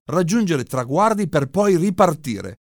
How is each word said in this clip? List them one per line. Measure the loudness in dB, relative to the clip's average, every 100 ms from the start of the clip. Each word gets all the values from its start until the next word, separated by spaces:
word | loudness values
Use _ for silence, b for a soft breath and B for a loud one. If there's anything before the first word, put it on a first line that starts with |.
| -4
raggiungere | -2 0 0 0 -2
traguardi | -2 -6 -2 0 2 0 0
per | -2 0
poi | 0 2 2
ripartire. | 2 2 2 2 -6 -8 -8 -14